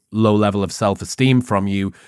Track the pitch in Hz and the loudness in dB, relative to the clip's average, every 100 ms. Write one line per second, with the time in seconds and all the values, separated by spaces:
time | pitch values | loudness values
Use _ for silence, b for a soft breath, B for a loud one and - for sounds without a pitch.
0 | _ 107 110 104 104 101 92 - 104 98 | _ 0 2 4 2 0 -4 -2 -2 -2
1 | - - 131 127 120 101 98 98 98 b | -6 -2 2 2 2 -2 0 -2 -4 b